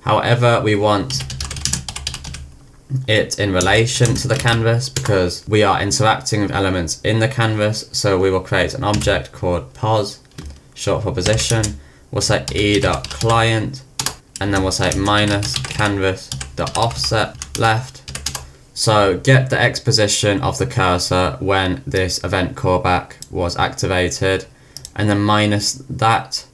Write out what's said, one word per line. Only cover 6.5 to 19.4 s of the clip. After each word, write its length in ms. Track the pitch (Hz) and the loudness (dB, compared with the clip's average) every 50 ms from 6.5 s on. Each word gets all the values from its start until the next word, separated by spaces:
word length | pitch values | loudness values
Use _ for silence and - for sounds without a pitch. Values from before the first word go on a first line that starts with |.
elements 500 | - 98 98 95 92 92 85 78 - - - | 0 0 0 0 0 -2 -2 -4 -6 -4 -2
in 160 | - 107 110 | 0 2 2
the 80 | 110 | 0
canvas. 580 | 113 - 117 113 110 107 107 104 107 107 - - - | 0 0 0 0 0 0 0 0 0 0 -4 -8 -8
So 280 | - - - 104 98 92 | -6 -2 0 2 2 2
we 100 | 95 95 | 2 2
will 120 | 92 92 | 2 0
create 340 | 92 - 104 95 90 85 - | -2 0 0 0 0 0 -2
an 80 | - - | -4 -2
object 480 | 101 104 104 - 104 98 90 - - | 0 0 0 2 0 0 0 -2 -8
called 420 | - - - 90 87 85 - - - | -10 -6 -2 -2 -2 -2 -4 -8 -10
pos, 460 | - - 110 110 107 101 104 - - - - - - - - - - - - - | -6 -2 0 2 2 0 -2 -8 -16 -20 -20 -18 -16 -16 -16 -16 -18 -20 -20 -14
short 280 | - - 101 95 - 104 | -6 -2 -2 -2 0 -2
for 80 | 95 | -4
position. 520 | - 92 90 104 110 117 - - 117 113 107 - - - - - - - - - | -4 -2 0 0 2 0 2 0 0 0 0 -2 -6 -10 -16 -20 -20 -20 -18 -6
We'll 100 | - - | -4 -4
say 240 | 98 - 110 - - - | 0 0 0 0 0 -2
e 280 | - 95 104 104 104 98 | -2 0 2 2 2 2
dot 300 | 101 95 90 - - - | 2 2 0 -2 -4 -10
client, 720 | - - - 113 113 113 113 113 113 110 104 - - - - - - - - - - - _ _ _ - | -8 -2 2 2 4 4 4 4 2 0 -2 -4 -6 -10 -16 -18 -10 -6 -6 -6 -6 -8 _ _ _ -6
and 140 | 98 101 98 | -2 0 0
then 80 | 95 95 | 2 0
we'll 80 | 95 | 0
say 200 | 92 - 95 92 - | 0 0 0 0 0
minus 600 | 95 98 101 104 104 104 104 101 101 104 - - | 0 0 2 2 2 2 2 2 0 0 -2 -4
canvas 760 | - - - - - 107 104 101 98 95 95 92 - - - - - - - - | -4 -6 -6 -2 -2 0 0 0 0 0 0 -2 -2 -8 -10 -10 -10 -10 -10 -6
dot 200 | - 82 71 - | -6 -6 -4 0
offset 580 | 90 110 120 - - - - 113 110 101 - - - - - - | 0 0 0 0 -4 -4 -2 0 0 -2 -2 -6 -14 -16 -12 -4
left. 440 | - 110 113 110 117 127 - - - - - - - - - - - - - - - - - - | 0 0 2 2 0 -2 -8 -16 -18 -18 -14 -14 -10 -10 -8 -10 -10 -14 -14 -20 -20 -20 -16 -8
So 420 | - - 113 107 104 101 98 90 | -2 0 2 4 4 4 2 2
get 320 | 90 - 135 135 127 | 0 4 4 4 6